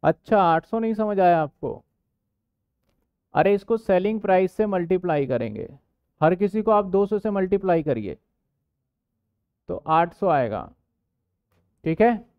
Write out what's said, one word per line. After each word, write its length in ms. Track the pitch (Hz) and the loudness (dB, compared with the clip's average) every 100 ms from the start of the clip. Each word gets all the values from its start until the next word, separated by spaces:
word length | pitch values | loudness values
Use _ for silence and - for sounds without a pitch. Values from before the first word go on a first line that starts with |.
अच्छा, 380 | 151 165 - 214 | -2 -2 0 2
आठ 240 | 175 165 - | 2 0 -2
सौ 140 | 226 | -4
नहीं 140 | 226 | -4
समझ 260 | 214 214 202 | -4 -4 2
आया 220 | 180 170 | 2 2
आपको? 420 | 147 _ - - _ _ _ _ _ _ _ _ _ _ _ _ _ _ _ | 0 _ -10 -10 _ _ _ _ _ _ _ _ _ _ _ _ _ _ _
अरे, 200 | - 175 | 0 2
इसको 240 | 202 - 226 | 2 0 -4
selling 420 | - 180 202 220 | 2 0 0 -4
price 300 | 202 185 190 | 2 2 2
से 140 | - 214 | -2 -2
multiply 600 | 190 170 185 180 151 135 | -2 -2 -2 0 -2 0
करेंगे। 440 | 123 117 107 - 139 _ _ _ _ | -2 -4 -8 -12 -16 _ _ _ _
हर 140 | 156 180 | 0 2
किसी 260 | 202 214 | -2 -2
को 100 | 214 | 0
आप 140 | 214 196 | 0 2
दो 200 | 190 202 | -2 0
सौ 140 | 214 | -2
से 120 | 214 | -4
multiply 520 | 202 185 196 190 170 | -4 -2 -2 0 0
करिए 340 | 151 120 101 - _ _ _ _ _ _ _ _ _ _ _ _ _ _ - | 0 -4 -4 -12 _ _ _ _ _ _ _ _ _ _ _ _ _ _ -12
तो 140 | - - | -12 0
आठ 260 | 160 170 | 0 0
सौ 140 | - 196 | -2 0
आएगा, 460 | 151 120 101 - _ _ _ _ _ _ _ _ _ _ _ | 0 0 -4 -10 _ _ _ _ _ _ _ _ _ _ _
ठीक 180 | 160 160 | -8 2
है? 240 | 226 226 - | 2 2 -8